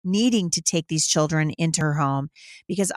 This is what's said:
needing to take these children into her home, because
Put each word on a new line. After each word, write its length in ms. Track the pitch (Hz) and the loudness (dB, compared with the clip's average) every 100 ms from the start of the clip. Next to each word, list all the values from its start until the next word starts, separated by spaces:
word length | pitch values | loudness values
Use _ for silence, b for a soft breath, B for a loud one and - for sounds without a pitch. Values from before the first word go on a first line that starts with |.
needing 460 | 180 202 247 226 175 | -4 0 2 2 0
to 140 | 165 | -2
take 240 | - 170 156 | 0 -2 -2
these 180 | 160 - | -2 0
children 460 | 165 156 160 156 - | 2 2 2 0 0
into 200 | 165 165 | -2 0
her 140 | 156 | 0
home, 340 | 147 139 139 143 B B B B | 0 0 -2 -4 B B B B
because 240 | 180 185 | -2 -2